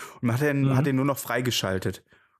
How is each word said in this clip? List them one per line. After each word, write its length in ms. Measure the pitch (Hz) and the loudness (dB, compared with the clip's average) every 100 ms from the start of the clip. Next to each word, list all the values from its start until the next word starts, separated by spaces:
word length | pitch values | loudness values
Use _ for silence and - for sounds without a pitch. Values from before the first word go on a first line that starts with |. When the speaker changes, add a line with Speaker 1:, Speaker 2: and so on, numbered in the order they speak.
| - | -14
Speaker 1:
und 80 | - | -4
man 120 | 120 | -2
hat 80 | 120 | 0
den, 200 | 147 139 | 0 2
Speaker 2:
Mhm. 140 | 135 131 | 2 4
Speaker 1:
hat 100 | 139 | 2
den 100 | 131 | 2
nur 80 | |
noch 140 | 139 135 | 0 -2
freigeschaltet. 840 | - 117 127 - 98 92 92 - _ _ _ _ | -2 -2 0 -2 -2 -2 -4 -6 _ _ _ _